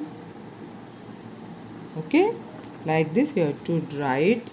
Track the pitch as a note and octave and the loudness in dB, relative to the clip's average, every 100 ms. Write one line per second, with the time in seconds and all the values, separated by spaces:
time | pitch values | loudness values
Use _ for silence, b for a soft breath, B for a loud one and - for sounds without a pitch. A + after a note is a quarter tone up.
0 | - - - - - - - - - - | 0 -10 -12 -14 -14 -12 -14 -14 -14 -16
1 | - - - - - - - - - D#3 | -16 -14 -14 -14 -14 -14 -14 -14 -12 -8
2 | D#3 D4+ G#4 A#4 - - - - - D#3+ | 2 6 6 2 -8 -14 -14 -8 2 4
3 | D#3 F3 D4 G3 D#3 C#3 - E3+ C#3 C#3+ | 4 4 4 4 2 0 0 0 0 -2
4 | C#3 C3 E3+ A3+ - | 2 4 6 6 2